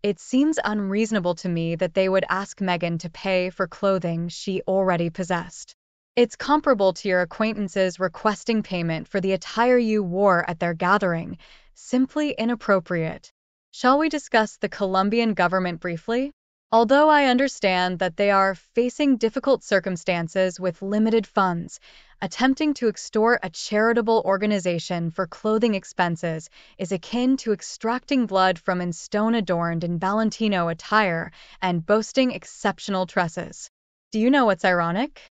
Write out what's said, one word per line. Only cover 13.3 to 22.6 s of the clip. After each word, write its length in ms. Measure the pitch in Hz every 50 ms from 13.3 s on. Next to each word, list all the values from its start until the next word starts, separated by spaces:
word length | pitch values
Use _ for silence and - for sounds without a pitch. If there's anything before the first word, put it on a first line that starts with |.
| _ _ _ _ _ _ _ _
Shall 260 | - - - 247 269
we 120 | 285 311 320
discuss 480 | 311 294 - - - 226 214 208 -
the 100 | _ -
Colombian 680 | 202 - - 202 190 190 185 190 202 220 233 233 226 202
government 440 | - 180 175 180 190 185 180 175 160
briefly? 540 | - 180 170 160 - - 233 247 269 285 - _ _ _ _ _ _ _
Although 380 | - 226 233 214 269 285 302
I 200 | 311 302 294 285
understand 720 | 262 247 247 277 269 - - - 190 185 180 180 180 185 170
that 180 | 190 180 165
they 120 | - 202 202
are 260 | 202 196 190 190 190
facing 600 | - _ _ _ 233 240 247 - - 302 277 262
difficult 460 | 220 - 226 - 269 - 269 269 208 -
circumstances 960 | - 208 190 - 196 185 165 - - 180 170 170 160 - 196 185 185 175 -
with 220 | 185 185 170 _
limited 440 | 196 196 208 214 220 226 220 226 202
funds, 540 | - _ 214 190 185 175 170 170 - - - _ - - - - _ - _
attempting 520 | - 185 - - 240 262 269 -